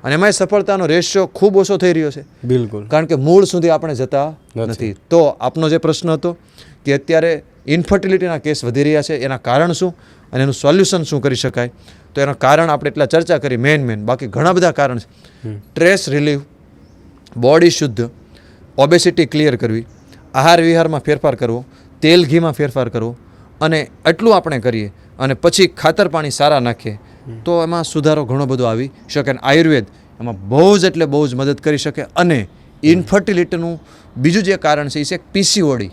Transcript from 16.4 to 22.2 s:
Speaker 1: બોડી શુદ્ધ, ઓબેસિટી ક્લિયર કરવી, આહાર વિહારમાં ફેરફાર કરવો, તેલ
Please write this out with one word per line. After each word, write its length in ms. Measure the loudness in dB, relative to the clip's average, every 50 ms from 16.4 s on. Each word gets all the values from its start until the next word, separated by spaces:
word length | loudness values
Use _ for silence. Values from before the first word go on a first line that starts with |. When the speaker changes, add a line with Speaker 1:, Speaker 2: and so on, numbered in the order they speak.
| -8 _ _ _ _ _ _ _ -20 _ _ _ _ -20 _ -20 _ -16 -8
Speaker 1:
બોડી 320 | 0 2 4 6 6 6 4
શુદ્ધ, 400 | 2 0 -4 -6 -4 -6 -8 -8 -10 -20 -20 _ -20 -20 _ -20 -20 _ -20 -10 0
ઓબેસિટી 480 | 0 2 4 4 4 4 2 2 0 -2
ક્લિયર 300 | 0 0 0 0 0 0
કરવી, 300 | 0 -2 -4 -4 -4 -8 -10 -20 -20 _ _ -20 -20 -20 -6 -2
આહાર 280 | 2 4 6 6 6
વિહારમાં 380 | 4 4 2 2 2 0 -2 -4
ફેરફાર 360 | -2 -2 -2 0 0 -2 0
કરવો, 300 | 0 -4 -4 -4 -6 -8 -14 -20 -20 -20 -20 -10 0
તેલ 240 | 4 4 6 6